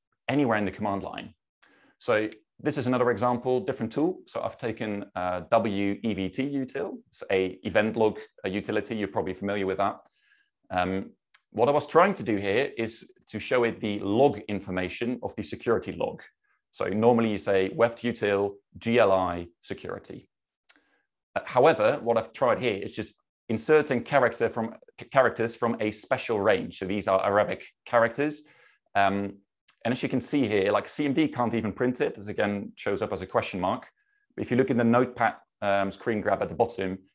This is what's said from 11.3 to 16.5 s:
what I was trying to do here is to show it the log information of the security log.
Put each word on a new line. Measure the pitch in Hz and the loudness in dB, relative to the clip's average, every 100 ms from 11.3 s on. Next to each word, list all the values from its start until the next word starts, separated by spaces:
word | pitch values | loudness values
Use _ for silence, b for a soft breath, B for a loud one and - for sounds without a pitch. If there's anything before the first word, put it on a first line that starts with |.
| _ _ | _ _
what | 98 123 | 2 2
I | |
was | 147 139 | 2 4
trying | 160 190 | 4 4
to | 190 | 4
do | 113 101 | -2 0
here | 98 104 139 - | 2 0 0 -2
is | 113 - - _ - | -6 -8 -18 _ -12
to | 110 | -10
show | - 127 | -2 2
it | 117 113 | 2 0
the | 110 101 | -2 -2
log | 98 107 143 - - | 0 4 4 2 -6
information | 101 95 92 90 - 120 127 | -6 -4 -4 -4 -4 -6 -4
of | 101 - | -8 -8
the | |
security | 104 107 - 107 - | -10 -6 0 0 -2
log. | 82 - - - _ _ | -4 -4 -6 -16 _ _